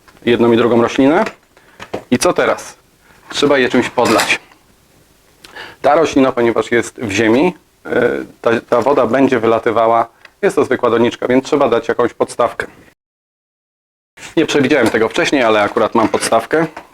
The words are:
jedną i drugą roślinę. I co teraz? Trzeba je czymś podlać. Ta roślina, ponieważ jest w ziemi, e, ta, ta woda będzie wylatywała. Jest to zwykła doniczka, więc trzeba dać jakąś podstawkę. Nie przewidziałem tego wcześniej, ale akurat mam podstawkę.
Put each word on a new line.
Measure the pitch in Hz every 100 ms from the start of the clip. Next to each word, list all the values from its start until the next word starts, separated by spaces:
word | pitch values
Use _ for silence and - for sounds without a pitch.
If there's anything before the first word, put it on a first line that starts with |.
| _ -
jedną | 120 117 120
i | 117
drugą | 117 117
roślinę. | 117 - 135 180 214 - _ _ _ - - - -
I | 240
co | 180
teraz? | - 113 - - - _ _ _ _ -
Trzeba | - 143 139
je | 123
czymś | 127 -
podlać. | 127 110 104 - - - _ _ _ _ _ _ _ _ _ - - - -
Ta | 135
roślina, | 156 147 143 131
ponieważ | 123 117 113 -
jest | 120 - -
w | 113
ziemi, | 101 110 123 175 - _ _ -
e, | 120 120 69 - -
ta, | 120 117 -
ta | 120
woda | 120 143 117
będzie | 131 131 123
wylatywała. | 113 113 120 110 113 117 - _ - _
Jest | 196 151
to |
zwykła | 120 123 120
doniczka, | 113 120 - 120
więc | 127
trzeba | - 151 117
dać | 113 -
jakąś | 113 120
podstawkę. | - 120 - 117 - - - - _ _ _ _ _ _ _ _ _ _ _ _ - - 165
Nie | 147
przewidziałem | 147 131 147 110
tego | 113 110
wcześniej, | - 160 143
ale | 113 107
akurat | 104 117 107
mam | 117 110
podstawkę. | 110 - 117 - 156 165 - -